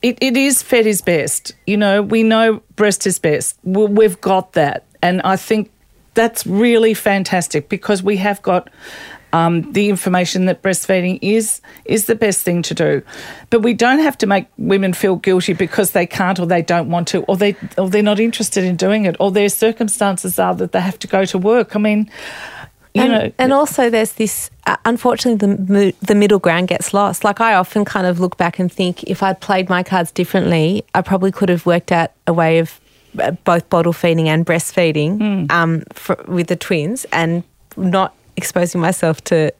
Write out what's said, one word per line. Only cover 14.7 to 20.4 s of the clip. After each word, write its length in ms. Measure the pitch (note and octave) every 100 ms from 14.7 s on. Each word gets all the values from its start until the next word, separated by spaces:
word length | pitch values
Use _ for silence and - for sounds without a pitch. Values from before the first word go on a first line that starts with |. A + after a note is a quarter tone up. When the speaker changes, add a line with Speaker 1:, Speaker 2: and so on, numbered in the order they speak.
| G3 F#3+
Speaker 1:
feel 240 | F3 G3+ F#3
guilty 360 | - F3+ F3+
because 380 | E3+ E3+ - G3
they 160 | G3+ F3
can't 320 | - F#3 F#3
or 80 | F3
they 160 | F3+
don't 260 | E3 F3 E3
want 180 | E3+ E3+
to 120 | - -
or 120 | F#3+
they, 180 | G3+ G3 - -
or 100 | F#3+
they're 140 | G#3
not 180 | G#3 G#3
interested 440 | A3+ A3+ G#3+ -
in 140 | F#3 F3
doing 280 | F#3 G#3+ G3
it 100 | -
or 100 | G3
their 180 | G3 G3+
circumstances 880 | - A3 A3+ A3 - G3+ F#3 F#3 F#3